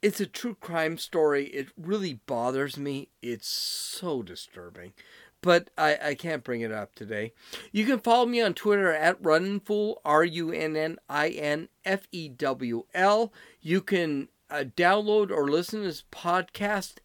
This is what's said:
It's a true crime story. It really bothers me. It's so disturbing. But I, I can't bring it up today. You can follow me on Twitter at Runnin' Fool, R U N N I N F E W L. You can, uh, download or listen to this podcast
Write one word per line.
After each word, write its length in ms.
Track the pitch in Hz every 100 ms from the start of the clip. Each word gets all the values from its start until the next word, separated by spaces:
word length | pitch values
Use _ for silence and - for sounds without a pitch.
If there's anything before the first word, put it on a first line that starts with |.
It's 180 | 214 196
a 60 | 202
true 300 | - 247 208
crime 380 | - 170 160 165
story. 480 | - 175 156 143 143
It 220 | 139 135 -
really 440 | 165 208 190 123 -
bothers 500 | 127 120 131 139 139
me. 340 | 143 135 139 _
It's 260 | 117 120 -
so 760 | - - - - - 180 139
disturbing. 720 | 95 87 - - 87 87 92 _ - - - _
But 280 | 180 175 175 -
I, 200 | 156 151
I 120 | 147 143
can't 280 | 170 151
bring 180 | 123 120
it 100 | 113
up 240 | 110 101 -
today. 380 | 104 107 110 _ - - -
You 140 | 202 220
can 140 | 262
follow 260 | - 233 240
me 160 | 240
on 140 | 220 170
Twitter 360 | 214 202 190
at 320 | 156 160 185
Runnin' 360 | 175 156 190 202
Fool, 420 | - 208 208 -
R 200 | - 151
U 280 | 170 165 165
N 240 | 165 160 156
N 220 | 156 165 _
I 220 | 143 156
N 400 | - 147 147 - _ -
F 220 | 196 -
E 180 | 185 156
W 560 | 123 147 127 123 117 - 175
L. 360 | 190 214 233 - - _
You 200 | 156 180
can, 480 | 190 196 165 143 139 _ _
uh, 160 | 147 139 -
download 540 | 175 202 208 214 202
or 180 | 175 139
listen 340 | 151 175 220
to 60 | 202
this 160 | 156 -
podcast 840 | - 175 180 180 - 202 208 185 -